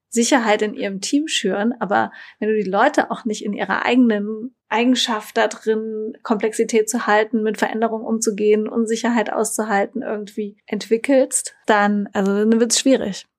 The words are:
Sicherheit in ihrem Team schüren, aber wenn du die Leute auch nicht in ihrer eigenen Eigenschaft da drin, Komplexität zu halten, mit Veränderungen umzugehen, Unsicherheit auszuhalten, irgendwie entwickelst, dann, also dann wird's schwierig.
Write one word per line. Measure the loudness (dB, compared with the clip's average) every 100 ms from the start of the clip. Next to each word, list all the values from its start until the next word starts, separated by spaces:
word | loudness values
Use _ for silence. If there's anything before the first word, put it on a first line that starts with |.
| _
Sicherheit | -2 2 2 4 2
in | 0
ihrem | -4 -6 -6
Team | -2 -2 0
schüren, | -2 -2 0 -2 -2
aber | 0 0 0 -6 -20 _
wenn | -2
du |
die | 0 0
Leute | 2 2 2 -2
auch | -4
nicht | -6 -6
in | -6
ihrer | -6 -4 -2 2
eigenen | 4 4 4 -2 -6 -10 -14 _
Eigenschaft | 0 2 2 0 -4 -4 0
da | 0
drin, | -2 -2 -2 -2 -6 -8 -10
Komplexität | -4 -2 0 -2 0 2 0
zu | -2 2
halten, | 2 2 0
mit | 0 0
Veränderungen | -2 0 -2 -2
umzugehen, | -4 -2 -2 0 2 2 2
Unsicherheit | -2 -2 -2 0 0 0
auszuhalten, | -2 -2 -2 -2 0 -2 -4
irgendwie | -8 -8 -8 -8 -10 -10 -8
entwickelst, | -8 -2 -2 2 2 2 -2 -8 -8
dann, | 0 2 2 0 -2
also | 0 0
dann | 2 4 4
wird's | 2 2
schwierig. | 4 2 2 -8 -14